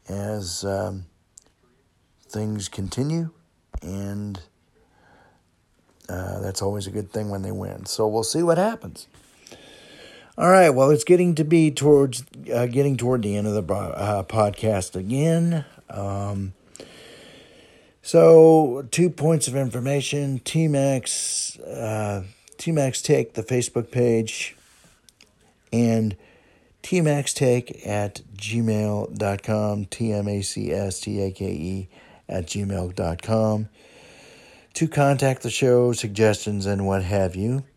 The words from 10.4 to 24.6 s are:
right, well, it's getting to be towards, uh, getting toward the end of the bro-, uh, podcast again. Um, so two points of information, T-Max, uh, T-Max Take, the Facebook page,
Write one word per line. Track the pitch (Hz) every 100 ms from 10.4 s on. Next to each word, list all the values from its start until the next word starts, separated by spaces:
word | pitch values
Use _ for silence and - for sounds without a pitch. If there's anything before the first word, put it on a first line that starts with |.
| 170
right, | 190 175
well, | 127 135
it's | 151
getting | - 175 180
to | 156
be | 156 170 156
towards, | 135 143 147 139 120 - - 127
uh, | 120 123
getting | 120 143 131
toward | 120 127
the | 107 101
end | 104
of |
the | 104
bro-, | 85 101 95
uh, | - 101 104
podcast | 92 110 104 98 110 101 92 92
again. | 95 131 156 165 170 165 139 - _
Um, | 98 98 101 101 101 95 - _ - - - - - - - - - - _ _ _
so | - 165 165 165 160 160 151 127 127
two | - 175
points | - 147 160 -
of | 131
information, | 131 123 127 143 127 147 139 131
T-Max, | - 160 160 143 139 135 - - - - - -
uh, | 78 117 110 107 104 101 95 - - -
T-Max | - 160 139 -
Take, | - 143 123
the | -
Facebook | 107 127 120 127 117
page, | 127 123 113 110 - - -